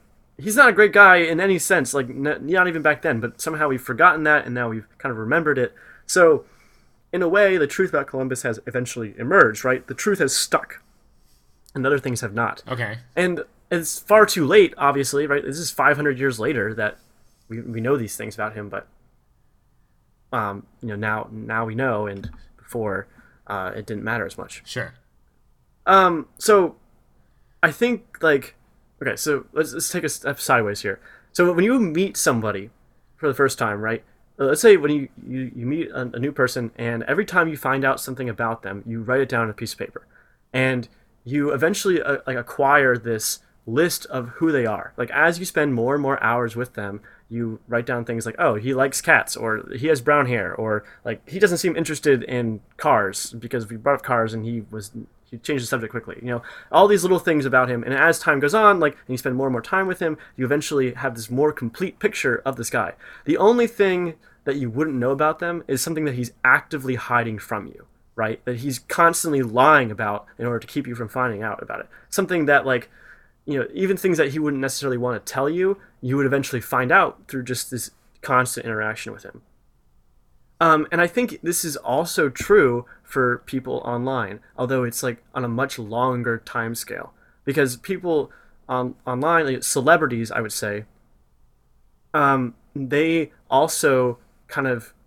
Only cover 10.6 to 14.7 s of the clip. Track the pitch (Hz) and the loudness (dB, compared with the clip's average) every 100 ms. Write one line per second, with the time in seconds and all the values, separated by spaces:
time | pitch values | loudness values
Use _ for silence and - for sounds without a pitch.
10.6 | - - _ _ _ _ _ _ _ _ | -2 -16 _ _ _ _ _ _ _ _
11.6 | _ 139 131 139 135 117 107 107 113 - | _ -4 0 0 0 -4 -4 -2 -4 -6
12.6 | - 123 110 117 - 170 180 170 - _ | -10 -8 -6 -8 -8 -2 -2 -2 -10 _
13.6 | _ 175 156 - - 214 208 185 143 208 | _ -4 -4 -10 4 6 6 4 4 6
14.6 | 180 | 6